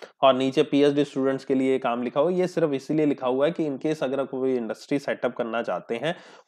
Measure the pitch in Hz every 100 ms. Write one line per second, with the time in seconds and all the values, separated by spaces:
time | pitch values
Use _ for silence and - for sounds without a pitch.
0 | - _ 135 127 135 131 147 139 143 143
1 | 139 135 135 135 - 131 131 131 127 120
2 | 120 147 160 185 180 175 160 135 - 156
3 | 151 135 127 131 147 175 156 131 156 151
4 | 135 139 131 131 131 127 110 107 - 143
5 | 135 113 127 - 117 113 110 90 - 117
6 | 147 175 - -